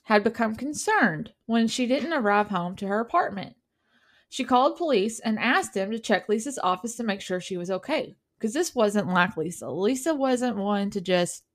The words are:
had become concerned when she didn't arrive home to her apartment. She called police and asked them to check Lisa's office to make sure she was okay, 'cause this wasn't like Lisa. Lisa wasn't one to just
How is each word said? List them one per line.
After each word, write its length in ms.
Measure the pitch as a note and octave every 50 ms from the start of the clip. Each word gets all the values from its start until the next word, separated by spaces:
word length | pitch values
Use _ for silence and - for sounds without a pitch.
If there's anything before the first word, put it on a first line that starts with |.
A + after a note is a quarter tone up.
| _
had 180 | - A3 G#3 G3
become 320 | A3 A3 - A3+ A3 A3
concerned 760 | - A#3+ C#4+ D4+ - - G#4 G#4+ G#4 C#4+ G3 D#3+ D3+ - - - _ _
when 200 | - A3+ A#3 A3+
she 200 | A3+ - - B3+
didn't 260 | A#3 C4 - A3+ D#4+ E4
arrive 360 | C#4+ A3 G3+ G3+ - - -
home 280 | G3+ F3 F3 F3+ F#3+
to 100 | - G3+
her 140 | F#3+ G3+ G#3+
apartment. 560 | A#3 A#3 - E4+ - - G3 G3 - - - _ _ _ _ _ _ _ _ _ _ _ _ _ _ _
She 160 | - - B3+
called 320 | - C4 B3 C4 D#4 E4
police 440 | - F4 D#4 C4+ G3 F#3+ A3+ A3+ -
and 180 | - A3 A3 -
asked 360 | - A#3 C#4+ F#4+ F#4 A3 -
them 160 | G3+ F#3+ G3
to 80 | A3+ A3+
check 300 | - - G#3+ F#3 - -
Lisa's 300 | G#3 A3+ A3 C#4+ C4+ -
office 380 | - F#3 F#3 F#3 - A3+ -
to 80 | - A#3
make 160 | A3 G3 G3
sure 200 | - - F#3 F3+
she 160 | F3 - F#3+
was 140 | F3+ F3 F3+
okay, 460 | F#3+ F#3 - - D#4 C#4 - - - _ _ _ _ _
'cause 140 | - A3 G#3+
this 220 | D4+ F4+ - -
wasn't 340 | B3 A3+ G#3 G3+ G#3 F3+ F3+
like 280 | F3+ F3+ F3 F#3 -
Lisa. 340 | D#3+ D#3 F3+ F3 - - B2+
Lisa 440 | B2+ E3+ F#3+ A3 C4+ B3+ - E4 D#4+
wasn't 420 | C#4 C4+ C4 B3+ A#3+ B3 B3 G#3+
one 340 | G3+ G3 G#3 G#3 G3+ G3+ G3+
to 100 | - G3+
just 440 | F3 F#3+ F#3 F3 F3 E3+ - - - _ _